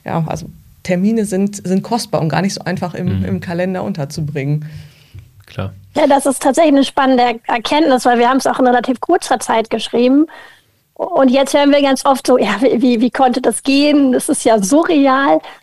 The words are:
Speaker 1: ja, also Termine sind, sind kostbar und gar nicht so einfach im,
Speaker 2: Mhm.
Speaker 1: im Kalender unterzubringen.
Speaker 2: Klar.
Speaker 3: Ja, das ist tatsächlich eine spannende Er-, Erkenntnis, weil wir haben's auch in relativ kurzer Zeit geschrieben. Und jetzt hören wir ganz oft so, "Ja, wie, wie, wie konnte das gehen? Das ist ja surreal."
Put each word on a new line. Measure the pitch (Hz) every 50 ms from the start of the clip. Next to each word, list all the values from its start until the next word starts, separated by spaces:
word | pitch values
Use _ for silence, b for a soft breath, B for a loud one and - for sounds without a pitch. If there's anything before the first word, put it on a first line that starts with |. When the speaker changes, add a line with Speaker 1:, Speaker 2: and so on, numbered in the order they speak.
| B
Speaker 1:
ja, | - - 170 156 -
also | - 165 - - - - - - - _ -
Termine | - 185 175 190 214 226 226 208
sind, | 202 185 190 196 202 202 202 208
sind | 180 190 196 196
kostbar | - 233 233 233 - - 156
und | 156 160
gar | - 165
nicht | 185 196 190
so | -
einfach | - 170 180 190 185 175 -
im, | - 185 - 98 95
Speaker 2:
Mhm. | 190
Speaker 1:
im | 185 190 180
Kalender | 180 185 170 170 180 190 180 180 196
unterzubringen. | 208 190 160 139 139 - 165 151 143 139 147 135 143 147 151 151 B B B B B B B B B B B B B _ - -
Speaker 2:
Klar. | - - - 95 101 - - - - -
Speaker 3:
Ja, | 285 311
das | 277 285 277 -
ist | 285 254 -
tatsächlich | - 285 247 320 339 302 277
eine | 277 262
spannende | - - - 269 262 262 247 240
Er-, | 240 233 233 - - -
Erkenntnis, | 233 220 - 302 302 320 294 262 247 -
weil | 254 240 233
wir | 240 240
haben's | 262 269 -
auch | 262 240 -
in | 262 247
relativ | 247 247 240 254 254 -
kurzer | - - 339 403 - - 262 233
Zeit | - - 240 226 220 -
geschrieben. | - 226 - - - 233 247 254 269 285 320 B B B B B B B B B B B B _ _
Und | - - 381 349 269 269 254
jetzt | 254 277 277 - -
hören | 285 285 285 285
wir | 285 277
ganz | 277 269 - -
oft | 277 269 247 - -
so, | 247 -
"Ja, | - 196 202 202
wie, | 254 247 - 233
wie, | 247 247 240 220
wie | 247 240
konnte | - - 269 254 247 269
das | 254 254 214 - -
gehen? | - 269 277 285 294 294 294 277 254 247
Das | 269 - -
ist | 262 - -
ja | 247 220 214 190
surreal." | 185 277 311 339 - 339 285 277 269 262 262 277 302 320 311 B B B B